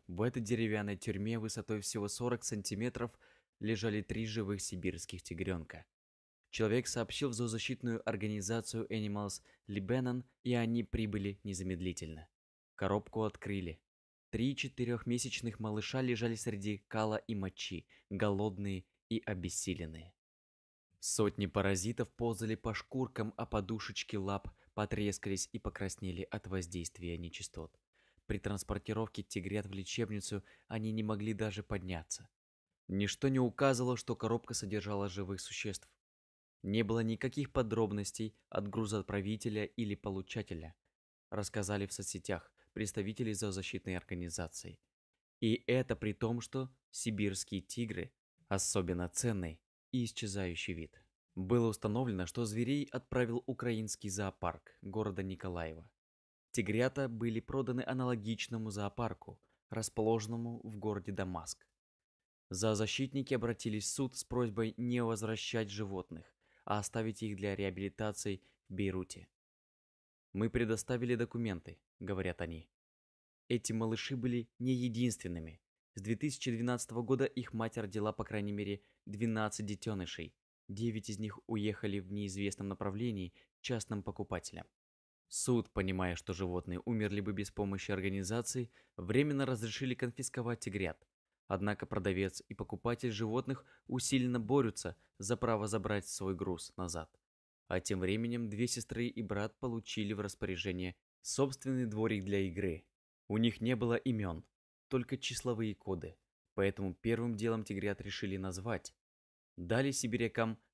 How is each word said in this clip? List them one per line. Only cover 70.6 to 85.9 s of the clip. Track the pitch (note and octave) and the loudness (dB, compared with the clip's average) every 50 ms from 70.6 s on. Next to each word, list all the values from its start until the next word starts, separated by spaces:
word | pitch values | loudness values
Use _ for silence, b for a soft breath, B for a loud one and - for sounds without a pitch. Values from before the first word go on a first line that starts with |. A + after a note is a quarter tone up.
| A#2 G#2+ A2+ G#2+ - - B2+ A#2 B2 A#2+ B2 | 2 2 2 0 0 -2 0 0 2 2 2
документы", | A2 A#2+ A#2 - A#2 A#2 A2 F#2+ E2 - G2 F2 - _ _ _ - | 2 2 0 0 -2 0 0 -2 -2 -6 -10 -16 -16 _ _ _ -8
говорят | G2+ F#2 G2 F#2 F#2 F2+ E2+ - | -4 -2 -2 0 0 -2 -2 -2
они. | F2 E2 E2 D#2+ D#2 - _ _ _ _ _ _ _ _ _ _ _ _ _ _ _ | -4 -4 -4 -8 -10 -14 _ _ _ _ _ _ _ _ _ _ _ _ _ _ _
Эти | - B2 A#2 - - A2 | -2 -2 0 0 0 0
малыши | A2+ A2+ A2 A2+ A2+ - - C#3 | 0 2 2 0 0 -2 -2 -2
были | B2 A#2 B2 A#2+ A#2+ A2+ - _ - | 0 0 0 0 0 -2 -4 _ -2
не | A#2+ B2+ C3 | 2 2 2
единственными. | B2 B2 B2 A2 A#2 B2 A#2+ G#2+ - - F2+ F2 E2+ D#2+ D#2+ E2 - _ _ _ _ _ _ _ | 4 2 2 2 2 2 2 2 0 -4 -4 -4 -4 -6 -8 -12 -16 _ _ _ _ _ _ _
С | G2+ G2 | -6 -2
две | G#2+ A#2 | -2 0
тысячи | G2 D3 D3+ C3 - - C3 | 0 0 -2 -2 -2 -2 -2
двенадцатого | A#2 A2+ A#2 B2 B2 A#2 - - A2+ A#2 | 0 2 2 2 0 0 -2 -2 -2 -2
года | A#2 A2 C3+ A#2+ C3+ | 2 2 4 4 4
их | - - B2+ A#2 - - | 2 0 -4 -6 -4 -2
мать | A2 A2+ A2+ - A#2+ | -2 -2 -2 -2 -4
родила | G#2+ G2 F#2+ G#2+ G#2 G#2+ G2+ | -4 -2 -2 0 0 0 0
по | - G#2 | -2 -4
крайней | - - G#2+ G2+ G#2 | -2 -2 -2 -2 -2
мере | G#2 G2+ G#2 G2+ G2+ G2 b b b b b | -2 -2 -2 -2 -4 -6 b b b b b
двенадцать | - G2+ G2+ A#2 A2+ A2 A2 G#2+ G#2+ - - G#2+ | -10 -4 0 0 2 2 2 2 0 0 -2 -4
детёнышей. | G2+ G#2 - - A#2 G#2+ F#2+ F2+ - - - D#2+ D2 - _ _ _ _ _ _ | -4 -4 -4 -2 -2 -2 -2 -2 -4 -6 -8 -10 -10 -12 _ _ _ _ _ _
Девять | - G2+ G2+ A#2 A#2 G#2+ A2 - - | -10 -4 -2 0 0 0 -2 -4 -4
из | G#2+ | -4
них | G2 A2 G#2 G2 - - | -4 -4 -6 -6 -8 -6
уехали | - A2+ G#2+ G#2 G#2+ G2 - - G#2+ G2 | -2 0 2 2 2 0 0 -2 0 0
в | G2+ F#2 F#2 | -2 -2 -4
неизвестном | G2+ G#2 G#2 G2 F#2 G2+ G2+ G2 F#2+ - G2+ | -4 -4 -4 -2 -2 0 0 0 0 -2 -4
направлении | G2 G2 - G2 G2+ F#2+ G#2 A#2+ B2 A2 G2 F#2 F2 b b b b _ | -4 -2 -2 -2 -2 0 0 0 0 0 -2 -4 -6 b b b b _
к | _ | _
частным | - - B2+ A2+ - - A2+ G#2 F#2+ | -4 -4 -2 -2 -2 -2 -2 -2 -2
покупателям. | - G2 - G#2 - - F#2 - - - E2+ E2+ - _ _ _ _ _ _ _ _ _ _ _ _ - | -4 -4 -4 -4 -4 -4 -4 -4 -6 -10 -10 -12 -14 _ _ _ _ _ _ _ _ _ _ _ _ -6
Суд, | - - - B2 A#2 - - - | 0 2 4 4 4 2 2 0
понимая, | G#2+ G2 F#2 | 2 2 2